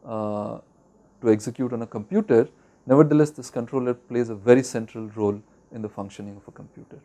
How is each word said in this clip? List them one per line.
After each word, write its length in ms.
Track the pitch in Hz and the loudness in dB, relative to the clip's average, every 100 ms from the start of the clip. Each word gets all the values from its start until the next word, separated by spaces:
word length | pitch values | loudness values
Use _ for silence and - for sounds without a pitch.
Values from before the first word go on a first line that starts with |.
uh, 540 | - 110 107 104 104 113 - _ _ _ _ _ | -10 -8 -6 -6 -8 -10 -16 _ _ _ _ _
to 60 | 120 | 2
execute 440 | 110 104 120 127 | 2 2 -6 -6
on 80 | 120 | -6
a 40 | 117 | -8
computer. 600 | 117 104 196 214 117 131 _ _ _ - | -12 -4 -2 4 4 4 _ _ _ 2
Nevertheless, 420 | 131 151 151 151 | 6 6 6 2
this 180 | 147 120 | -2 -12
controller 420 | - 120 135 123 | -10 -6 -4 -4
plays 380 | 123 _ 123 117 | -6 _ -4 -4
a 40 | |
very 280 | 110 101 127 | -4 4 4
central 440 | 127 120 113 117 110 | 4 -6 -8 -12 -12
role 300 | 107 104 104 - _ _ | -2 -2 -2 -8 _ _
in 120 | 120 | -12
the 60 | 107 | -12
functioning 460 | - 98 - 104 | -10 -14 -14 -16
of 140 | 101 - | -16 -20
a 20 | |
computer. 480 | - 104 - 104 - | -20 -20 -20 -20 -20